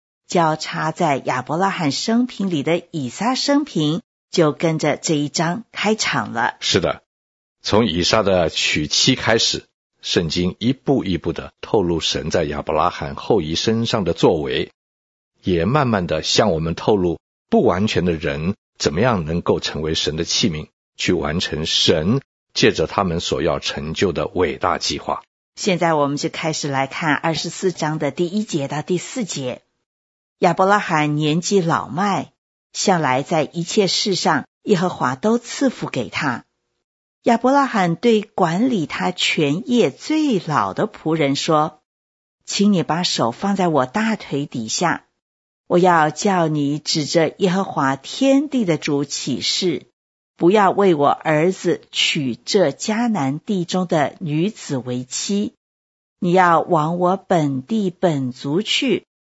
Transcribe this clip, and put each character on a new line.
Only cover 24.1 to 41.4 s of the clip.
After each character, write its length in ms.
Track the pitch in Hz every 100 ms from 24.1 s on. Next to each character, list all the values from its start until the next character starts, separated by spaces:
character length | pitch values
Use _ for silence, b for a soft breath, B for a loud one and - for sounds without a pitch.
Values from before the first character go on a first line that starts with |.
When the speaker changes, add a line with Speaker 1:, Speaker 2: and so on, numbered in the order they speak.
Speaker 2:
的 160 | 80 78
伟 300 | 110 90 -
大 200 | 92 80
计 220 | - 71
划。 240 | - 73 - _ _ -
Speaker 1:
现 240 | - 175
在 160 | 170 156
我 100 | 139
们 120 | 143
就 120 | 165
开 240 | - 160
始 140 | 156 151
来 180 | 135 135
看 300 | - 165 143
二 180 | 165
十 160 | 156 175
四 220 | - 190
章 260 | 170 156 156
的 140 | 147
第 160 | - 175
一 160 | 202
节 240 | 214 165 139
到 160 | -
第 160 | - 180
四 260 | - 262 202
节。 380 | - 127 117 _ _ _ _ _ _ _ -
亚 160 | 185
伯 120 | 170 190
拉 140 | 208
罕 380 | - 160 151 147
年 240 | 151 160
纪 180 | 170 202
老 300 | 170 127 -
迈， 420 | 143 202 180 - _ _ _ _
向 300 | - - 180
来 220 | 147 127
在 200 | 139 165
一 200 | 139 170
切 240 | 170 - 190
事 280 | - 220 180
上 320 | 185 151 - _
耶 140 | - 196
和 100 | 185
华 300 | 147 123 131
都 200 | 214 233
赐 320 | - - 269
福 200 | - 156
给 180 | - 104
他。 380 | - 156 117 - _ _ _ _ _ _ _
亚 140 | - 233
伯 140 | 247
拉 140 | 277 269
罕 320 | 233 180 165
对 240 | 240 220
管 480 | 196 - 175 170 262
理 160 | 226 147
他 260 | - 185
全 580 | 175 - - 147 151 247
业 220 | 240 165
最 480 | 127 - 311 302 202
老 340 | - 143 101
的 140 | 92 214
仆 300 | - 160 160
人 180 | 139
说 460 | 139